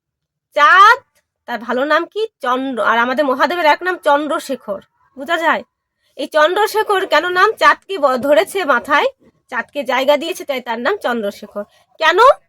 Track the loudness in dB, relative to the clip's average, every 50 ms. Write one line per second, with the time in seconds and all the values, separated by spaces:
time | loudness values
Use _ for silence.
0 | _ _ _ _ _ _ _ _ _ _ -2 2 4 6 6 8 8 6 6 4
1 | 0 _ _ _ _ _ _ _ _ -10 -10 -8 -6 -6 -4 -2 -2 0 0 -2
2 | -2 -4 -6 -8 -8 -8 _ _ -4 -4 -4 -2 -4 -4 -4 -2 -2 0 0 0
3 | 0 0 0 -2 -2 -2 -2 -2 -2 -2 -2 0 0 0 0 0 -2 -6 -6 -2
4 | 0 0 2 2 0 -2 -6 -6 -6 -8 -10 -10 _ -10 -12 -12 -12 _ _ _
5 | _ _ _ -14 -8 -6 -4 -2 0 0 -2 -2 -4 _ _ _ _ _ _ _
6 | _ _ _ -12 -8 -4 0 2 2 2 2 0 -2 0 0 -2 -2 0 0 -2
7 | -2 0 0 0 0 0 0 2 2 2 2 2 2 2 2 2 _ -10 -6 -2
8 | 0 0 0 0 0 2 2 2 2 0 -2 -4 -2 0 0 0 0 0 0 0
9 | 0 0 -4 _ _ _ _ _ _ -12 -10 -10 -10 _ -8 -8 -6 -4 -2 -2
10 | 2 2 2 2 0 -4 -8 -10 -8 -10 -10 -8 -8 -8 -8 -6 -4 -4 -4 -4
11 | -4 -4 -4 -4 -4 -6 -8 -10 -14 -16 -12 -12 -14 -14 _ _ _ _ _ -2
12 | 0 2 4 6 6 6 4 2 _